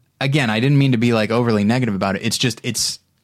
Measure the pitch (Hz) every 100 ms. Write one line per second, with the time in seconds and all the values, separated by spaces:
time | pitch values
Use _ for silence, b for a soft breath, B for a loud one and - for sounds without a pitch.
0 | _ _ 135 147 117 110 135 143 139 117
1 | 120 113 107 113 120 107 101 127 120 95
2 | 98 95 113 - 127 - 127 113 - -
3 | _ _